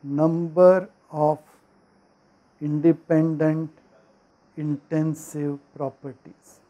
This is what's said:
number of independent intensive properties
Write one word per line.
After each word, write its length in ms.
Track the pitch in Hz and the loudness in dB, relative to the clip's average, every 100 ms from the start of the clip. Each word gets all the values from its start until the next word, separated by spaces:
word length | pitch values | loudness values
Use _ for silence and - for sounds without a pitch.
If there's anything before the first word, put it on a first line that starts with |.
number 880 | 143 143 160 165 170 156 180 185 196 _ _ | -6 0 0 0 -2 6 6 6 -2 _ _
of 260 | 156 151 151 _ _ _ _ _ _ _ _ _ _ _ _ | -2 -2 -2 _ _ _ _ _ _ _ _ _ _ _ _
independent 1080 | 147 151 165 160 - 160 165 156 156 156 160 _ _ _ _ _ _ _ _ - | -6 2 2 2 0 0 2 0 0 -2 -6 _ _ _ _ _ _ _ _ -10
intensive 1000 | 151 143 _ 160 156 151 - 151 147 143 _ - | -6 -6 _ -4 -4 -6 -12 -8 -8 -8 _ -10
properties 840 | 139 - 139 127 87 - _ _ | -10 -10 -18 -18 -20 -20 _ _